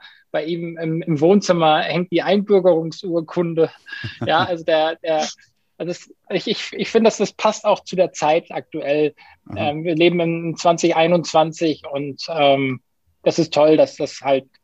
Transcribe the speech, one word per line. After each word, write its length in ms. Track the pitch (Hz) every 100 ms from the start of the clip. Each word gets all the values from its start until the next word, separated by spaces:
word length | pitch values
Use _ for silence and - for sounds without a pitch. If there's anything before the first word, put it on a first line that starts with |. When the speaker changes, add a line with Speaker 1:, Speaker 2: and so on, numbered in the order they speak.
| - _ _
Speaker 1:
bei 140 | 156
ihm 340 | 156 170 170 170
im, 240 | 165 160
im 180 | 170 147
Wohnzimmer 600 | 160 202 - 175 160 156
hängt 300 | 175 160 180
die 100 | 170
Einbürgerungsurkunde. 1500 | 147 208 202 202 180 160 165 - 196 170 156 175 170 165 156 -
<laughs> 500 | - - - - 123
Ja, 180 | 160
also 200 | 185 170
der, 320 | 160 160 160 165
der, 320 | 165 156 151 - _ _ _ _
also 100 | 165
das, 220 | 175 - - _
ich, 160 | 196 -
ich, 260 | - -
ich 160 | - 202
finde, 200 | 226 220
dass 100 | -
das 140 | 202
passt 320 | - 214 208
auch 200 | 208 190
zu 120 | - 185
der 160 | 165
Zeit 340 | - 151 160 165
aktuell. 640 | 160 - 160 139 151 151 - - _ -
Speaker 2:
Aha. 240 | 107 151
Speaker 1:
Ähm, 140 | 151
wir 120 | 170 156
leben 240 | 170 175
in 360 | 170 165 170 -
zwanzig 380 | 175 170 170
einundzwanzig 880 | 160 165 175 - 160 160 160 165 143 156
und, 320 | 139 143 127 -
ähm, 520 | 165 143 135 135 127 _ _ _ _
das 160 | 175 165
ist 160 | 156
toll, 240 | 147 156 156
dass 180 | 139 -
das 240 | 147 -
halt, 260 | 139 135 135 _